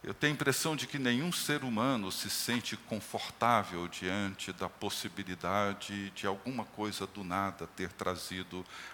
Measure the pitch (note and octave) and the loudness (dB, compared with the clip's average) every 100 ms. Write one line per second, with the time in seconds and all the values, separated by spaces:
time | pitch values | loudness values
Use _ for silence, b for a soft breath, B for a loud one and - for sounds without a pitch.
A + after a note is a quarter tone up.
0 | - G2 D3 D3+ D3 C3 E3 D3+ - D3+ | -6 2 2 4 4 4 2 0 -2 0
1 | B2+ A#2+ E3+ E3+ - D3 C3 A2 B2+ B2+ | 4 4 2 0 2 0 2 2 4 4
2 | F#2+ - - - - A#2+ - A2 - A2 | 2 -2 -2 -2 2 2 0 -6 -4 -6
3 | - B2 - - A#2 A#2 F#2 F2 F2 - | -4 -6 -6 2 6 6 4 -2 -4 -2
4 | F#2 G2 G2 F#2+ - F2+ F#2 - G#2 - | 0 2 0 -2 -8 -4 -4 -2 -4 -2
5 | G#2+ F2 F#2+ F2+ F2 G2+ G2+ G2 - G2+ | -6 -6 -6 -4 0 2 2 0 -4 -4
6 | G2 - G#2 G2 B2 C3 G#2 - G#2 G2 | -4 -4 -2 -2 -4 -6 -6 -2 -2 -2
7 | G2 G2+ F#2 F#2 G2 F2 E2 - F2+ - | -6 -6 -2 0 0 -2 -10 -4 -6 -2
8 | - F2+ - F#2 F2+ F2+ F2+ B B | -2 -2 -4 -6 -6 -8 -8 B B